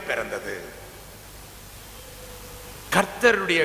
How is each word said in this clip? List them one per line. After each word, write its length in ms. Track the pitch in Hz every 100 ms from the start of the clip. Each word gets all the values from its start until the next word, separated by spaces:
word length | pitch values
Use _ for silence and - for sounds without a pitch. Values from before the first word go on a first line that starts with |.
| -
பிறந்தது. 480 | 117 107 101 101 95 87 - - - - - - - - - - - - - - - - - - - - - -
கர்த்தருடைய 720 | 180 196 - 240 208 190 165